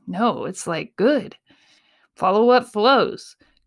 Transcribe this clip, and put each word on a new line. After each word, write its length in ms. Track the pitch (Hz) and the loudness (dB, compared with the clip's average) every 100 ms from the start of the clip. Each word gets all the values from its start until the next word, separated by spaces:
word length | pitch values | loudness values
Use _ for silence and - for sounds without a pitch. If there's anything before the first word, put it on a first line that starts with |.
| - | -10
No, 380 | 180 233 143 | -4 -2 -2
it's 220 | 151 185 - | -8 -10 -8
like, 280 | 160 156 | -8 -8
"Good. 400 | - 226 285 - - _ _ _ _ _ _ _ | -2 0 0 -4 -16 _ _ _ _ _ _ _
Follow 300 | - 185 202 | -4 0 2
what 260 | 240 247 240 | 4 2 0
flows. 640 | 208 233 262 165 - - _ _ _ | 0 2 2 0 -4 -16 _ _ _